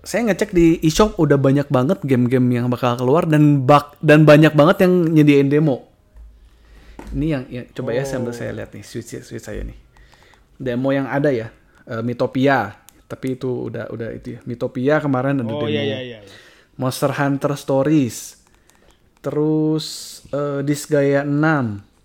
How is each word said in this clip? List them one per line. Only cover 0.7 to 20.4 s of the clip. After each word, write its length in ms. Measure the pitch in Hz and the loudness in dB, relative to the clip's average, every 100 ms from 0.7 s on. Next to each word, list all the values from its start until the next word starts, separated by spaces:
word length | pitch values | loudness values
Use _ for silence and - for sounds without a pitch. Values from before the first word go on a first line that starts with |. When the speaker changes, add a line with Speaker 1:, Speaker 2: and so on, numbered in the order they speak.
| 160 | 4
Speaker 1:
eShop 340 | 156 156 214 190 | 0 2 0 2
udah 180 | 151 143 | 2 2
banyak 300 | 135 143 - | 2 0 0
banget 300 | 139 131 190 | 0 0 -2
game-game 500 | 139 123 123 127 123 | 0 0 2 2 0
yang 140 | 123 123 | 0 -2
bakal 280 | 123 127 120 | -2 -2 -2
keluar 260 | 127 156 | 0 2
dan 380 | 170 151 147 143 | 2 4 4 4
bak-, 320 | 127 143 - - | 4 4 2 -2
dan 240 | 151 151 | 4 6
banyak 280 | 151 151 156 | 8 8 6
banget 300 | 151 151 190 | 6 4 4
yang 240 | 180 180 160 | 4 2 2
nyediain 380 | 156 147 139 139 | 4 6 4 4
demo. 400 | 147 156 117 - _ _ - - _ _ _ _ - - - - | 2 2 0 -6 _ _ -20 -20 _ _ _ _ -20 -20 -20 -10
Ini 160 | 139 156 | -6 -4
yang, 160 | 139 127 | -4 -8
yang 200 | 123 120 | -14 -12
coba 180 | - 120 | -10 -6
ya, 100 | 120 | -4
Speaker 2:
Oh. 40 | 135 | -4
Speaker 1:
sambil 220 | 131 117 | -6 -6
saya 180 | 120 113 | -8 -10
lihat 180 | 107 104 | -10 -12
nih, 120 | 104 | -16
switch, 280 | - 120 113 123 | -16 -14 -14 -16
switch 220 | - 117 | -14 -16
saya 220 | - 101 | -12 -12
nih. 120 | 107 - _ _ _ _ _ _ _ | -12 -14 _ _ _ _ _ _ _
Demo 380 | - 131 120 135 | -10 -6 -4 -2
yang 160 | 139 127 | -2 -2
ada 240 | 139 147 | -2 -2
ya, 200 | 123 113 - _ _ | -2 -6 -16 _ _
eh, 140 | - 113 | -12 -8
Mitopia, 760 | 120 120 127 131 135 131 101 - _ _ | -6 -4 -4 0 0 0 -2 -10 _ _
tapi 300 | - 113 131 | -18 -12 -10
itu 160 | 131 127 123 120 | -8 -8 -6 -8
udah, 200 | 113 - | -10 -12
udah 220 | 113 113 | -12 -12
itu 220 | 120 127 | -12 -14
ya. 60 | 117 | -14
Mitopia 540 | 127 120 123 131 131 151 | -12 -8 -8 -4 0 0
kemarin 360 | 147 127 135 139 | 0 -2 -2 -2
ada 60 | |
Speaker 2:
Oh, 20 | 113 147 | -4 -4
Speaker 1:
demo. 100 | 147 | -4
Speaker 2:
iya, 140 | 147 | -4
iya, 140 | 139 131 | -4 -6
iya, 180 | 127 110 | -10 -16
iya. 100 | 101 - - _ _ | -20 -20 -20 _ _
Speaker 1:
Monster 360 | - 127 - 139 | -8 -6 -2 -4
Hunter 420 | 135 139 139 143 | -2 -2 -2 -4
Stories, 840 | 135 - 135 139 156 120 - - - _ _ _ _ _ _ _ _ | -6 -2 0 2 2 0 -6 -16 -20 _ _ _ _ _ _ _ _
terus, 720 | 143 143 151 156 156 156 156 - - - - | -6 -2 0 0 0 -2 -4 -12 -16 -20 -10
eh, 300 | 143 | -6